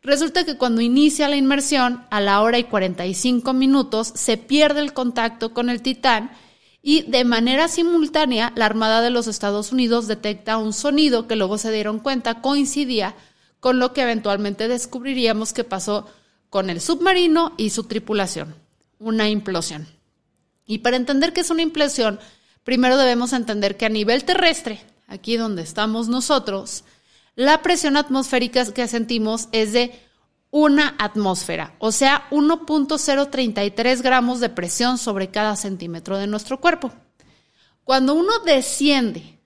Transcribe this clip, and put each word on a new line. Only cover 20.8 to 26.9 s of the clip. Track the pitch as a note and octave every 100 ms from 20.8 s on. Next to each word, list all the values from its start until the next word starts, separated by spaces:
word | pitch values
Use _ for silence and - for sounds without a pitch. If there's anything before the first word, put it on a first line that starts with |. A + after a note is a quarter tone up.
| A#3+ B3+
entender | B3 C#4 E4
qué | E4+
es | F4
una | E4
implosión, | E4 D#4 C#4+ - A3 G3+ - _ _ _ -
primero | B3 B3+ C4
debemos | B3+ A#3+ A#3+
entender | B3+ A3+ G#3 G3+ G3+
que | A3
a |
nivel | A3 G#3 B3+ C4+
terrestre, | F#4 F4+ D#4+ - G#3 - _ _
aquí | - - A3+
donde | A3+ F#3+
estamos | D#3 - A3 A3 A3+
nosotros, | B3+ B3 C#4+ - G3 - - _